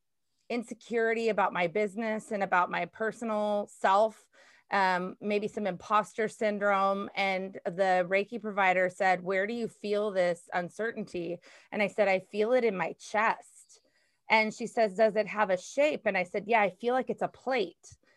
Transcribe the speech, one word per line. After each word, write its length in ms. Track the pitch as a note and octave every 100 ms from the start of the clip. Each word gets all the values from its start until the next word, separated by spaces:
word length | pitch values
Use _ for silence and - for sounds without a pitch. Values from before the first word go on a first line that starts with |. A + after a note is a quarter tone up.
| _ _ _ _ -
insecurity 800 | A#3+ A#3+ A3 - A#3 A3+ A3+ A3+
about 240 | G3+ F#3+
my 160 | F3 F3
business 640 | G3+ G#3+ G3 A3+ G#3+ -
and 100 | G#3
about 300 | F#3+ F#3 F3
my 140 | F3 E3+
personal 840 | - A3 G#3 A#3 G#3+ G#3 G#3 G3+
self, 540 | - G3+ G3 A3 - _ _ - _ -
um, 460 | G3 F#3+ F3+ F#3 -
maybe 280 | G#3 G#3 G#3
some 180 | A3+ G3+
imposter 640 | F3+ - G#3+ - - G#3+
syndrome. 800 | - G#3+ G#3 G3+ G3 G3 G3 G3+
And 440 | - G3 F#3 F#3+ -
the 400 | G3 F3 F#3+ F#3 F3+
Reiki 320 | G3 G3+ A#3
provider 480 | G#3+ G3 F#3+ F3+ F3+
said, 320 | - F#3+ F3+
"Where 240 | F3+ F#3+ G3+
do 80 |
you 120 | A#3+ A3+
feel 440 | - G#3 G#3 G#3+
this 320 | F#3+ F3 E3+ -
uncertainty?" 880 | F3 F3 - A3+ A3 F3+ F3+ E3+ F3 - - -
And 100 | G#3+
I 60 | G3
said, 180 | - G3
"I 120 | F#3+
feel 340 | F#3+ G#3 G#3+
it 120 | B3+
in 120 | A3+ F#3
my 160 | E3 -
chest." 800 | - G#3 A3 - - - - - _ _ _ _ -
And 240 | A3 A3
she 140 | - A3
says, 260 | B3 A3
"Does 220 | F#3 A3 G3+
it 100 | G3+
have 220 | G#3 G3+
a 80 | F#3
shape?" 460 | - C4+ D4+ C4
And 140 | G#3 F#3+
I 60 |
said, 200 | F3+ G3+ G3+
"Yeah, 140 | A#3
I 80 | G3+
feel 240 | F3+ A#3
like 160 | B3+ B3
it's 140 | -
a 60 | F3
plate." 680 | - B3+ B3+ F3 - - - _